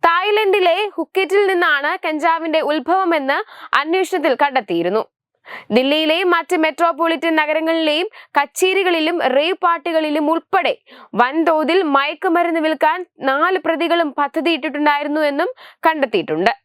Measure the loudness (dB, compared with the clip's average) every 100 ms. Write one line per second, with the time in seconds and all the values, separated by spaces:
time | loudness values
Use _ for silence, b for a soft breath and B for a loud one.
0 | 2 2 0 0 2 2 2 0 -2 -6
1 | -6 -4 0 2 2 2 2 0 0 -4
2 | -4 -2 0 0 0 -2 0 -2 0 0
3 | 2 0 0 -4 -4 B B -2 0 -2
4 | 0 0 0 0 0 0 -2 -2 0 -2
5 | -4 _ _ _ B B B 0 2 0
6 | 2 0 2 0 0 0 0 0 -2 0
7 | -2 0 0 0 0 0 0 0 0 0
8 | -4 B B -4 -2 0 0 2 2 0
9 | 0 0 2 2 0 0 0 0 0 -2
10 | 0 -2 0 -2 _ -2 0 -4 B B
11 | B 0 0 2 2 2 2 2 2 0
12 | 0 -2 0 0 2 0 -2 0 0 -2
13 | -8 _ -2 0 0 0 -2 -2 0 0
14 | 0 -2 -4 -2 -2 -2 -4 -2 0 0
15 | -2 -2 0 0 -4 -6 B B -2 0
16 | -2 -2 -2 0 0 -2